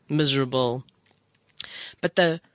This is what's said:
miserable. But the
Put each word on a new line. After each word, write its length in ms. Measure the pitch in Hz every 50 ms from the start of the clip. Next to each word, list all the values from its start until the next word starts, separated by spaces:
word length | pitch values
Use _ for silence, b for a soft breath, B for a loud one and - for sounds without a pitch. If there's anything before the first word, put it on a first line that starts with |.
| _ _
miserable. 760 | 147 151 151 139 135 139 135 127 131 131 127 120 120 131 - - _ _ _ _ _ _ _ _ _ _ _ _ _ - B B B B B B B B
But 140 | - 175 -
the 260 | - 180 165 160 170 - _ _